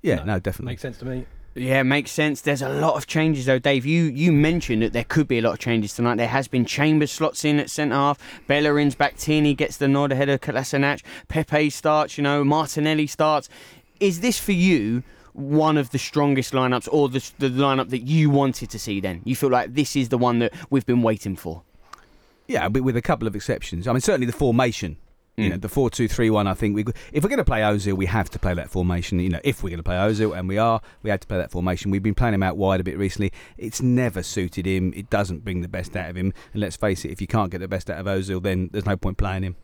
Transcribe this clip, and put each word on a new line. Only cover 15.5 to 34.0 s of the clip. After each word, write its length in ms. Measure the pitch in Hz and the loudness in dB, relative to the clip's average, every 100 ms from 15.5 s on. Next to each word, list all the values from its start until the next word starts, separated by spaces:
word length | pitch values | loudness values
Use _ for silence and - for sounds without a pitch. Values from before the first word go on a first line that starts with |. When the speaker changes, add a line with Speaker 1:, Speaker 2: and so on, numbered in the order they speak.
| 151 156 151 | 2 4 2
Speaker 3:
of 120 | 127 | 0
the 80 | 135 | -4
strongest 540 | - 151 143 135 127 | -2 0 2 2 0
lineups, 340 | 131 127 123 - | 0 2 0 0
or 180 | 151 143 | 0 2
the, 180 | 131 - - | 0 -6 -4
the 100 | 139 | -2
lineup 400 | 127 139 135 104 | 2 2 2 -2
that 120 | 127 | -4
you 260 | 123 160 151 | 0 4 4
wanted 400 | 139 135 120 110 | 4 2 -2 -8
to 80 | 110 | -10
see 200 | - 98 | -6 -4
then? 220 | 95 85 | -4 -6
You 120 | 98 127 | -4 0
feel 140 | 139 | 2
like 240 | 123 - 127 | 2 0 -2
this 200 | 139 143 | 0 0
is 140 | 120 | 0
the 80 | 123 | 2
one 200 | 123 120 | 4 4
that 140 | 117 - - | 0 -2 -2
we've 160 | 139 - | -2 2
been 160 | 123 | 2
waiting 340 | 113 110 101 92 | 2 0 -4 -8
for? 280 | 85 82 _ _ - - _ _ _ _ - | -8 -12 _ _ -20 -20 _ _ _ _ -4
Speaker 1:
Yeah, 220 | 233 85 | -2 0
but 140 | 120 | 2
with 120 | 131 120 | 2 0
a 60 | |
couple 260 | - 143 110 | 0 0 0
of 80 | 101 | -4
exceptions. 520 | - 117 - 85 107 | -4 -6 -4 -6 0
I 60 | |
mean, 80 | 123 | 0
certainly 260 | - 180 120 | 2 2 0
the 40 | |
formation. 640 | 117 135 120 127 - 90 76 - _ _ - | 0 2 4 2 -2 -8 -10 -20 _ _ -2
You 100 | 104 | 0
Speaker 3:
Mm. 60 | |
Speaker 1:
know, 60 | 87 | 0
the 120 | 104 | -2
four 220 | - 123 | 0 0
two 160 | - 113 | 2 0
three 240 | - 113 | 2 4
one, 160 | 107 101 | 4 2
I 80 | 92 | 0
think, 200 | 107 104 | 0 0
we, 80 | 107 113 - | -4 -6 -4
if 120 | 151 | 0
we're 60 | 190 | 0
gonna 140 | 269 | 2
play 160 | - 113 | 2 2
Ozil, 320 | 107 104 98 | 2 2 0
we 140 | 95 92 | 0 0
have 200 | 107 95 | 0 -2
to 80 | - | -2
play 160 | 92 87 | -2 -2
that 160 | - | -4
formation. 480 | 92 87 87 87 90 | 0 0 0 0 0
You 100 | 92 | 0
know, 100 | 82 | 0
if 180 | - - | -2 -2
we're 80 | 95 | -6
gonna 140 | 82 | -4
play 120 | 82 90 | -2 0
Ozil, 400 | 104 107 107 87 | 0 2 0 -2
and 120 | 92 | -4
we 100 | 101 | 0
are, 240 | 113 113 - - | 2 0 -4 -10
we 80 | 110 | -4
had 100 | 98 | -4
to 60 | - | -2
play 100 | 95 | -4
that 140 | - | -4
formation. 400 | 85 90 90 101 | -2 -2 -2 0
We've 100 | 98 | 0
been 140 | 104 98 | 0 2
playing 180 | 120 | 2
him 80 | 98 | 2
out 160 | 95 92 | 0 0
wide 220 | 95 95 | 2 2
a 40 | |
bit 140 | 92 76 | 0 -2
recently. 340 | 98 - 98 - - - | -4 -2 -4 -4 -20 -12
It's 240 | - - | -10 -2
never 440 | 127 123 | 2 2